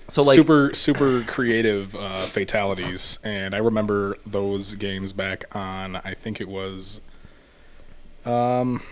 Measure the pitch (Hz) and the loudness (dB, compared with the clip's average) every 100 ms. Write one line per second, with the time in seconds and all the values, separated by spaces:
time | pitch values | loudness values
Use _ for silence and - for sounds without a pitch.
0 | - - 139 135 151 151 139 - - 135 | -4 4 8 10 10 6 4 2 2 2
1 | 139 127 113 - 120 113 113 101 95 98 | 2 2 -2 -2 0 2 2 0 -4 -10
2 | 101 95 92 - 95 107 98 92 90 90 | -8 -6 -4 -2 -2 0 0 -2 -4 -2
3 | - - 107 101 95 101 113 110 104 101 | 0 0 -2 -6 -4 0 2 2 0 0
4 | 98 98 107 101 101 98 101 101 101 95 | -2 -6 -6 -2 -2 -2 -4 -6 -6 -6
5 | 98 98 95 95 - 104 95 95 95 92 | -6 -6 -6 -6 -8 -10 -8 -8 -8 -10
6 | 107 95 110 104 95 98 95 95 95 - | -10 -10 -10 -8 -8 -8 -8 -8 -10 -10
7 | - - - - - - - - - - | -14 -20 -20 -20 -20 -20 -20 -20 -20 -20
8 | - - 120 120 123 123 127 123 - | -20 -12 -2 0 2 0 0 -4 -8